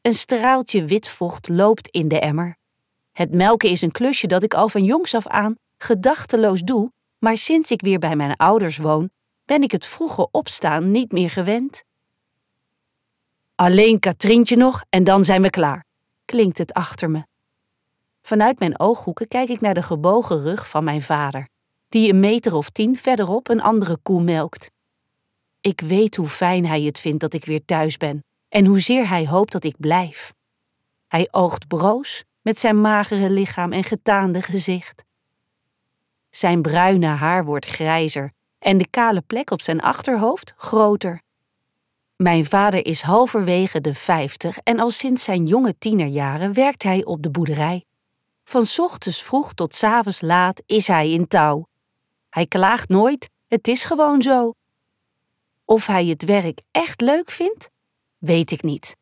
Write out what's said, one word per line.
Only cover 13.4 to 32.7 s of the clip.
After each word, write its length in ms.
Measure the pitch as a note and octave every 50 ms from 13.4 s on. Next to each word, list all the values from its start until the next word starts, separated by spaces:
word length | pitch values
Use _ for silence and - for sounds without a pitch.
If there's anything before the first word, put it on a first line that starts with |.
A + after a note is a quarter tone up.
| _ _ _
"Alleen 440 | - F3+ F3+ F3+ G3 G#3+ A3+ A3+ G#3
Katrientje 580 | - F#3+ E3+ - - G3+ A3+ A#3 A#3+ - A#3+
nog 280 | A#3 B3+ C4 B3+ - - _
en 160 | - F#3 F#3
dan 200 | F#3+ F#3+ G3 G3
zijn 180 | D#3 F#3+ F#3 F#3+
we 80 | F#3+
klaar," 340 | - F#3+ E3 D3 C3+ - - _ _ _ _ _ _ _ _
klinkt 340 | - - A#3+ A3 F#3+ E3+ -
het 140 | F3 - -
achter 380 | - F3 - - - - E3
me. 160 | D#3 D#3 D#3 _ _ _ _ _ _ _ _ _ _ _ _ _ _ _ _ _ _ _ _
Vanuit 360 | - A3 G#3+ G#3+ A#3 C4+ -
mijn 200 | - E3+ D3 -
ooghoeken 480 | E3 G3+ A#3 - - - E3+ - A3+ -
kijk 200 | - B3 C4 A#3+
ik 120 | B3 G#3+
naar 140 | - G#3 F#3+
de 80 | F3 E3+
gebogen 600 | - E3+ D3+ D3 F3+ G3 A#3 A#3 - F3 D#3 C#3
rug 260 | D3+ F3+ G#3+ - -
van 160 | - D3+ D#3
mijn 180 | D#3 D3 D3+ C#3
vader, 460 | - D#3+ D3 D3 C#3 C3 C3 B2+ - _ _ _ _ _ _ _ _
die 240 | - A3+ A3 G#3+ G3
een 80 | F#3+
meter 340 | G3 G3+ A3 A#3+ - A#3 E3+
of 160 | D3+ D3 -
tien 260 | - - G#3+ A3 C4
verderop 520 | B3 - C4 C4 G#3+ G3+ F3 F#3+ A#3 B3+ -
een 140 | A#3 A3 G3
andere 340 | G3+ A3+ A3 G3 E3 E3+
koe 260 | - _ - G3 F3 E3+
melkt. 480 | E3+ E3+ D#3+ D3 E3+ - - - - _ _ _ _ _ _ _ _ _ _ _ _ _ _ _ _ _ _
Ik 200 | _ G3+ F#3 -
weet 360 | - D#3 F3+ G3 A3 G#3+ -
hoe 120 | - F3 D3
fijn 380 | - - F#3 F3 F#3 F#3 F3
hij 160 | E3 D#3 D3+ D3
het 160 | D3 C#3+ -
vindt 220 | - E3 D3+ D#3
dat 140 | D#3+ D#3 -
ik 100 | D#3+ -
weer 200 | - D#3 D#3 D3
thuis 320 | - F3+ D#3+ D#3 D#3+ D3
ben 280 | - - D3+ C#3+ D3 - _ _ _ _ _
en 180 | - G#3 G3
hoezeer 420 | F#3+ G3+ G3 F3+ - B3 C4 B3 F#3
hij 200 | F#3 F3 D#3+ C#3+
hoopt 240 | D3+ F#3 G#3 G#3+ -
dat 120 | F#3+ -
ik 100 | D#3 C#3+ _
blijf. 560 | - D3+ D#3+ F3+ F3+ E3 - - - - _ _ _ _ _ _ _ _ _ _ _ _ _ _ _
Hij 220 | _ - E3 F3+ -
oogt 380 | - F#3+ F#3 E3+ - - - -
broos 560 | - D#3 D#3+ G3 A3 B3 C#4+ - - - - _ _ _
met 180 | _ G#3+ A3 -
zijn 220 | - A#3